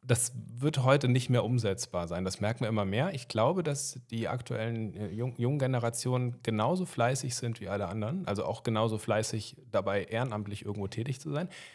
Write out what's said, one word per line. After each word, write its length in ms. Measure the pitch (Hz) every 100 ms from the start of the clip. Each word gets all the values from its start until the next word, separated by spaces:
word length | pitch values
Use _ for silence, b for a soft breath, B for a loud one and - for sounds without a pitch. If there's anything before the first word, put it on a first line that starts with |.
| 127
Das 240 | 120 - 127
wird 480 | 107 117 143 151
heute 240 | 131 143 151
nicht 220 | 127 123
mehr 120 | 123
umsetzbar 640 | 104 123 107 95 - 90 85
sein. 180 | 85
Das 160 | 92 -
merken 200 | 104 117
wir 80 | 117
immer 160 | 110
mehr. 280 | 98 101 165
Ich 140 | 160 -
glaube, 380 | 117 117 185
dass 340 | 160 143 - 127 -
die 160 | 117 110
aktuellen, 640 | 120 120 117 110 117 110
äh, 140 | - 104
jung-, 260 | 101 127 120
jungen 220 | 120 147
Generationen 800 | 131 131 117 117 127 127 123 120
genauso 420 | - 110 113 185 180
fleißig 480 | - 120 131 135
sind 260 | 120 120 110
wie 80 | 95
alle 200 | 101 95
anderen, 360 | 104 107 175
also 200 | 175 101
auch 180 | 85 117
genauso 360 | - 110 113 110
fleißig 580 | - 107 110 110 - - -
dabei, 360 | - 98 101
ehrenamtlich 600 | 92 113 131 107 101 104
irgendwo 220 | - 104 98
tätig 320 | - 120 131
zu 120 | 156
sein. 160 | 143 180 B B